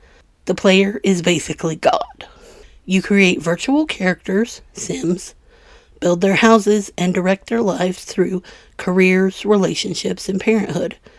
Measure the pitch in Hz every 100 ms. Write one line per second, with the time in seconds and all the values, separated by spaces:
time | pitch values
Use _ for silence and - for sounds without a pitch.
0 | _ _ _ _ - 185 202 190 196 220
1 | 196 185 170 170 - 151 165 160 - -
2 | - - - - - - - - - 185
3 | - 202 185 - 160 170 - 285 311 -
4 | 185 180 - 196 233 - - - - 262
5 | 165 180 - - _ _ - - _ -
6 | 180 175 190 185 226 226 202 214 202 -
7 | 180 180 185 190 - 233 214 160 180 180
8 | - - 180 185 - - _ - - 185
9 | 185 185 190 - 202 208 180 160 196 175
10 | 196 185 - 196 - 220 190 - - -
11 | -